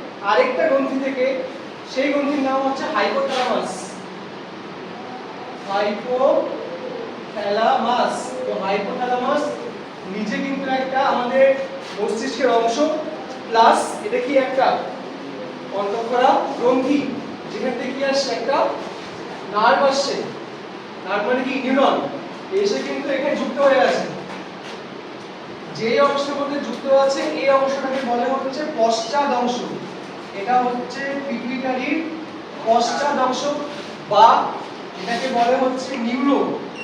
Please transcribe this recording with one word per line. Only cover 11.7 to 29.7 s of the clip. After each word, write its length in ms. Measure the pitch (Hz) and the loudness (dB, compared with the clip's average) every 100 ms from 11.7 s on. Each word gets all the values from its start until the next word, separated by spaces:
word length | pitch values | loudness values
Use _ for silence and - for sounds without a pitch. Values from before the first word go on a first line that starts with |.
| - - 196 | -8 -8 -4
মস্তিষ্কের 540 | 226 220 262 - 247 226 | -2 -2 -2 0 4 4
অংশ, 180 | 233 294 302 - - - - - - | 4 2 2 0 -4 -8 -10 -12 0
প্লাস 300 | 226 - - - - 214 | 6 8 6 2 -4 -2
এটা 120 | 247 269 | -2 2
কি 60 | 269 254 | 4 4
একটা 200 | 262 208 - - - - - - - - - - 196 | 4 4 2 -2 -8 -10 -12 -12 -10 -10 -10 -6 -4
অন্তঃক্ষরা 500 | 202 233 226 247 262 - - - | -2 -2 0 4 4 4 0 0
গ্রন্থি, 420 | 240 262 269 294 - - - - - | 2 4 4 2 0 -6 -8 -10 -10
যেখান 240 | - 254 240 | -4 -4 -4
থেকে 140 | 254 269 | -6 -2
কি 60 | 269 | 0
আসছে? 180 | 269 262 233 | 2 0 -2
একটা 180 | 277 302 - - - - - - - - - | 2 2 2 0 -8 -10 -12 -12 -12 -10 -4
নার্ভ 260 | 208 233 269 277 | 4 6 6 4
আসছে। 260 | 185 - - 175 - - - - - - - 185 | 2 0 -2 -4 -8 -12 -14 -14 -14 -14 -12 -4
নার্ভ 160 | 202 208 | -2 0
মানে 140 | 254 262 | 0 0
কি? 80 | - | -2
নিউরন। 320 | 254 269 - - - - - - - 190 | 2 4 4 2 -2 -8 -10 -12 -2 0
এসে 160 | 392 539 285 | 2 0 -2
কিন্তু 200 | 269 285 262 | -4 -2 0
এখানে 180 | - - | 0 0
যুক্ত 180 | - 285 277 | -2 2 4
হয়ে 140 | 262 - | 6 4
আছে। 180 | - - - - - - - - - - - - - - - - - - - | 2 -2 -8 -10 -12 -12 -12 -12 -12 -12 -12 -12 -14 -14 -14 -14 -14 -12 -4
যে 120 | 226 240 277 | 0 4 4
অংশের 280 | 277 285 277 | 2 -2 -2
মধ্যে 200 | 277 285 220 | -2 -2 -4
যুক্ত 180 | 240 269 269 | -4 4 6
আছে, 160 | 269 277 311 302 | 6 2 -2 0
এই 80 | 269 269 | 4 4
অংশটাকে 420 | 269 269 277 269 240 | 4 0 -2 -2 0
বলে 160 | 240 254 | 0 0
হচ্ছে 300 | 269 269 302 302 226 | 0 -2 -4 -4 2
পশ্চাৎ 520 | 226 226 - 294 285 247 | 2 2 0 0 2 2
অংশ। 160 | 240 240 240 | 0 -2 -4